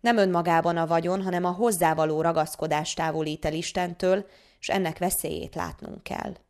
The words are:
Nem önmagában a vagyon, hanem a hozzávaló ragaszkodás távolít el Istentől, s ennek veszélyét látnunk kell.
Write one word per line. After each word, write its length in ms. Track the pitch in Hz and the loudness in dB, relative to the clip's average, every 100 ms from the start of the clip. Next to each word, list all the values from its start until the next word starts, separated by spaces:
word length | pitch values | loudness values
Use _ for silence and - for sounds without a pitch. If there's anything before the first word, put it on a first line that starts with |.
Nem 160 | 233 233 | 4 4
önmagában 600 | 196 175 170 165 165 170 | 4 4 4 4 4 2
a 100 | 165 | 2
vagyon, 360 | 165 170 190 | 2 2 -2
hanem 220 | 190 175 | -2 0
a 60 | 180 | -2
hozzávaló 720 | 180 233 190 165 160 160 156 | 0 0 4 2 4 2 2
ragaszkodás 720 | 160 165 156 - 156 151 156 | 2 2 -2 -4 -2 -2 -2
távolít 500 | - 165 156 156 151 | -2 -2 -2 -4 -4
el 100 | 156 | -4
Istentől, 720 | 156 170 - 180 175 185 190 190 - _ _ | -4 -4 -4 -4 0 2 2 0 -18 _ _
s 100 | - | -2
ennek 300 | 196 180 165 | 0 0 -2
veszélyét 560 | 180 - - 80 - | -2 -2 -4 -6 -8
látnunk 480 | - - - - - | -8 -8 -8 -14 -14
kell. 300 | - 50 - 180 _ | -10 -8 -8 -10 _